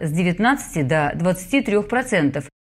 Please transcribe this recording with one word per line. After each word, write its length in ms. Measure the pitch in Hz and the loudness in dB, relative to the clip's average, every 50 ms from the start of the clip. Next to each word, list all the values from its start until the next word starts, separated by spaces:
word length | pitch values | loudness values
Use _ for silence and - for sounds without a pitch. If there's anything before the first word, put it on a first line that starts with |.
с 100 | - 156 | -4 -2
девятнадцати 720 | 147 170 185 180 170 175 214 240 277 285 - - - 165 | 0 0 0 0 0 2 2 2 2 0 -2 -6 -4 -2
до 320 | 143 127 160 156 147 147 - | 0 2 2 2 0 0 -2
двадцати 460 | 156 165 185 180 180 - - - 180 | 0 0 0 0 -2 -2 -2 0 0
трех 260 | - - 202 208 202 | 2 2 0 0 0
процентов, 640 | 208 233 247 254 254 214 180 147 139 139 147 139 - - _ | 0 -2 -2 0 0 0 2 2 2 0 -2 -6 -10 -16 _